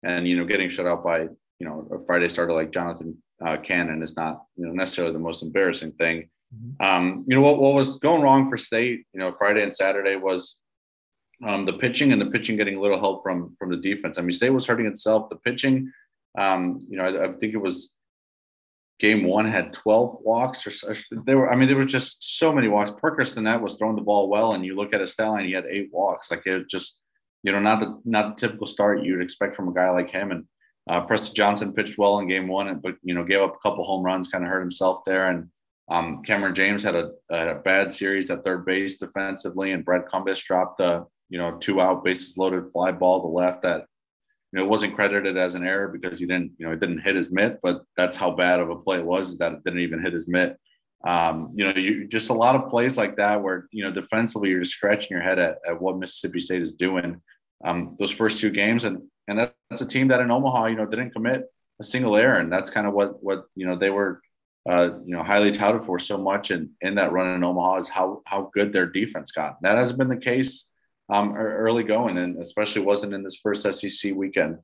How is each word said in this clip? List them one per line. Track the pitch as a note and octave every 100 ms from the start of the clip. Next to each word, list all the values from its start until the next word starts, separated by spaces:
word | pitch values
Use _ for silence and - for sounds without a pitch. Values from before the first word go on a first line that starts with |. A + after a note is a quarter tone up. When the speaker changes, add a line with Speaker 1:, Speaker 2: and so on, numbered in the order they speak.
Speaker 1:
And, | F#2+ F2 F2
you | F2
know, | E2+
getting | G2+ F#2
shut | F#2 F2
out | E2+
by, | F2 E2
you | D#2+ - _ _
know, | E2+ D2+ D#2
a | F2+ -
Friday | F2 E2+
starter | E2+ E2+
like | E2 D#2+
Jonathan, | F2+ F2 E2 E2 D#2+ _ _
uh, | E2+ D#2
Cannon | - F2+ E2+ D#2+
is | D#2+ -
not, | D#2+ - - -
you | E2+
know, |
necessarily | F2 F#2 F2+ E2+
the | D#2
most | E2 D#2+
embarrassing | E2 E2+ F#2+ F2 D#2
thing. | - E2 E2 E2 _ _
Speaker 2:
Mm-hmm. | A2+ A#2 C#3
Speaker 1:
Um, | G2 F#2 F2+ F#2 -
you | C3
know, |
what, | C#3+ C#3+
what | C#3
was | C#3 C3+ -
going | F#3+ F#3+
wrong | C#3+ C3+ C3+
for | A#2+
State, | - A2+ B2 A#2+ -
you | F#2+
know, | F#2
Friday | F2 G2+ G#2+
and | G2+
Saturday | - F#2+ G2 G2 G2
was, | F#2+ F#2 F2+ - _ _ _ _ _ _ _ _
um, | A2+ G2
the | G2
pitching | F2 B2 B2 C#3+
and | A2
the | G2
pitching | - - G#2+
getting | G2+ G2
a |
little | G2+ F#2+
help | G2 F#2
from, | G2 F2+ E2+ -
from | F#2+
the | F2
defense. | F#2 G2+ E2+ F2+
I |
mean, | F2
State | F2 B2
was | C3 B2+
hurting | A#2 A2+
itself. | G2+ - A2 G#2+
The | -
pitching, | - B2 C#3 C3 C3 - _ _ _ -
um, | G2 F#2 F2+ F2 -
you | F#2+
know, |
I, | F#2 F#2
I | F#2
think | F#2 A2
it | A2
was | G2 F2+ - _ _ _ _ _ _ _ _ _ _ _
game | G#2 G#2+
one | F2+ G2
had | G#2+ G#2 E2+
twelve | - G#2+ G#2+ B2 -
walks | A2 A2+ B2+ - -
or |
so. | - G2+ G#2+ - A2+ A2
They |
were, | C3+ B2+
I | B2
mean, | C3
there | C#3
was | C3+
just | C3+ C3 - - -
so | E3
many | D3 A#2
walks. | G#2 G#2
Parker | - D#3 D3+
Stinnett | C3 - G#2+ A#2
was | G2+
throwing | - G#2+ G#2+
the |
ball | G2+ G#2 G2
well, | G2+ A2+
and | G2
you | F#2 F#2+
look | G2+
at | G#2+
his | F#2+
stat | - A2
line, | G#2+
he | F#2
had | F#2+ F2
eight | G2 G2
walks. | - G2+ F2+ -
Like, | E2+ -
it | F#2 F2+
just, | F#2+ - - _ _ _ _
you | G2
know, | G2+
not | G#2 A2
the, | A2 -
not | A#2 A2 G#2+ -
the | A#2
typical | G#2+ G2+
start | - G#2 G2
you'd | F2+ F#2
expect | F2+ - G2+ -
from | F#2
a |
guy | F2 F#2
like | F2+ F2
him. | F#2+ G2
And, | E2+ - _ _ _ -
uh, | -
Preston | - A2 -
Johnson | - A#2+ G#2 G#2
pitched | G2+ G#2 -
well | G2+ G2+
in | F#2+
game | F#2 F#2+
one, | F#2 G2+ E2+
but, | D2+ F2
you | F2+
know, | F2
gave | E2+ G2
up | F#2+ -
a | G2+
couple | G2+
home | F2 F#2+
runs, | F#2 F#2+ F2+
kinda | F#2+ F2+
hurt | F#2+
himself | F2+ F2 F#2+ F#2
there. | - F#2+ F#2+
And, | F2 E2 _ _ _ _
um, | E2 E2 D#2
Cameron | - G#2 G2
James | F2+ G2 G2+
had | G#2
a, | F2 E2+ - _
had | E2+ E2
a | D2
bad | F#2+ F#2+ G2
series | - G2 G2 F#2
at | E2+
third | F#2+ F#2
base | F2+ F#2+ G2 F#2+
defensively, | F#2+ - G2 F#2+ - F2+ F#2+
and | F#2
Brett | D#2+ F2+ F2
Cumbest | F#2+ F#2+ F#2
dropped | - F#2 F#2 -
a, | F2+ F2 E2+ _ _
you | F2+
know, | F2 -
two | - F#2+
out, | F#2 F2+
bases | F#2 F#2 - -
loaded | F#2+ F#2 F2+
fly | E2+ F#2
ball | F2 F2+ F#2
to | F2
left | E2 F2+ F2+
that, | F2+ E2 - _ _ _ _ _ _
you | F#2+
know, | F#2+
wasn't | G#2+ G#2
credited | F2+ G2+ G2+ F#2+ F#2
as | F2+
an | F2 F2+
error | G2 G2
because | F2+ F2+ F2
he | F2
didn't, | F2+ F2 -
you | D#2+
know, |
it | E2
didn't | F#2 E2+
hit | F2 F#2+
his | E2
mitt, | F#2 G#2+ -
but | F2+ F2 - -
that's | F2+
how | - F#2
bad | F2 F2+ F2+
of | E2+
a | E2+
play | - F#2
it |
was, | E2 F#2 F#2
is | F2
that | E2+
it | D#2
didn't | - F2
even | E2+ D#2+
hit | F2+
his | E2+ D#2+
mitt. | F2+ F2+ - _ _ _ _
Um, | - F2 E2 D#2+ D2+
you | F#2
know, | G2
you, | F#2+ F#2 G#2+ G2+
just | A2 -
a |
lot | A#2 A#2
of | C3 C3
plays | A#2+ B2 C3+
like | G2+ F#2+
that | G2+ G#2
where, | G2 F#2 F2+
you | A2
know, | F#2+
defensively | F#2+ F2+ A2 A2+ A2 G2+
you're | F#2
just | F2+
scratching | - G2+ G#2 -
your | F#2
head | F2 F#2
at, | E2+ D#2 E2+
at | E2+
what | F#2 F#2
Mississippi | F#2 - F#2+ F2+
State | E2+ F#2
is | E2
doing, | D#2 F#2 F#2 E2+ E2+ _ _ _ _
um, | F2 F2 E2 -
those | G2+
first | - A2 G#2
two | A2
games. | G2+ G#2 A#2
And, | A2+ F#2 - _ -
and | G#2
that's | A#2+ _ _ A2+
a | C3
team | C3+ C3+
that | B2+
in | B2
Omaha, | A#2+ C#3 B2+ A2+
you | A2+
know, | G#2+
didn't | A2 B2
commit | A#2 A2+ B2+ - _ _ _
a |
single | - C3 B2 G#2
error. | B2 A2
And | E2
that's | F2+ F#2+
kinda | - G#2
what, | G2+ G2+ -
what, | G2 G2 - -
you | F#2
know, | F2
they | G2
were, | G2 G2+ F2+ _ _ _ _ -
uh, | F2 F2 E2
you | F2+ F2
know, |
highly | E2+ G2+ G#2
touted | G2+ G#2 A2
for | G#2+ F2+
so | - G2+
much | F#2+ G2 -
in, | F2+ D2+ _
in | F#2+ G2+
that | F#2
run | F2 F#2
in | F2+
Omaha | F2 F2 F2+ F#2
is | E2+
how, | G2 F#2 G2+ -
how | G2 F#2+
good | G#2 G#2
their | G2+ F2+
defense | F#2+ - D#2+ D2+
got. | - D#2 -
That | F#2 A2
hasn't | B2 B2
been | C3
the | B2
case | B2+ B2 C3 - - _ _ _ _
um, | G2+ G#2 G#2
ear-, | A2 -
early | A2+ A#2
going, | G#2+ G#2+ A#2+ F2+
and | F2+ E2+
especially | E2+ - G#2+ A2
wasn't | F#2+ G2+ G#2
in | G2+
this | F#2+ -
first | A2 G#2 G#2
S | F#2
E | G2+
C | - G2+
weekend. | F#2+ F#2+ F#2+ D#2+ E2